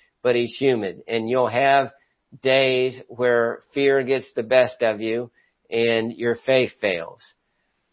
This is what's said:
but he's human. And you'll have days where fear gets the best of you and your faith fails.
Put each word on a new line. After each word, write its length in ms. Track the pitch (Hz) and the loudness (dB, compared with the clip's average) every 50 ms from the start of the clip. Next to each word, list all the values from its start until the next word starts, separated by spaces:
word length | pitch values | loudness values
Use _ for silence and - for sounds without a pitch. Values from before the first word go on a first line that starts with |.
| _ _ _ _ | _ _ _ _
but 140 | - 123 120 | -2 0 0
he's 200 | 120 120 117 - | 0 0 -2 -4
human. 480 | - 135 135 127 110 101 95 85 - - | -2 0 0 0 0 -2 -6 -8 -10 -10
And 220 | - 113 117 113 113 | -6 -6 -4 -2 -2
you'll 180 | 127 131 123 | 0 0 0
have 440 | 110 113 123 139 135 139 139 131 120 - _ _ _ _ _ _ _ - 131 | 0 0 0 2 2 4 2 2 -2 -6 _ _ _ _ _ _ _ -12 -4
days 600 | - 131 131 135 135 131 127 127 127 127 123 127 - | 0 2 2 2 2 2 0 0 0 -2 -4 -8 -18
where 540 | - 113 113 123 123 120 117 117 117 - - _ _ - | -14 -8 -2 0 2 2 2 0 0 -4 -8 _ _ -4
fear 300 | 139 139 139 135 139 127 | 0 2 2 2 2 2
gets 280 | 123 135 127 - - - | 0 -2 -2 -4 -6 -8
the 100 | 127 113 | -6 -2
best 380 | 113 127 127 123 120 - - | 2 4 4 4 2 0 -2
of 200 | 120 113 107 104 | -2 -2 0 -2
you 300 | 110 110 113 120 123 120 _ _ _ _ _ _ _ - | -4 -4 -4 -4 -6 -8 _ _ _ _ _ _ _ -6
and 420 | - 117 117 117 113 113 110 117 - | -2 -2 0 0 0 0 -2 -4 -6
your 220 | - 117 120 117 | -6 -4 -4 -4
faith 360 | 117 - - 131 131 123 104 - - | -4 0 0 2 2 2 0 -4 -4
fails. 420 | - 101 90 85 82 - - - - - _ _ _ _ _ _ _ _ _ _ _ _ | -4 -4 -2 -4 -6 -12 -16 -20 -20 -20 _ _ _ _ _ _ _ _ _ _ _ _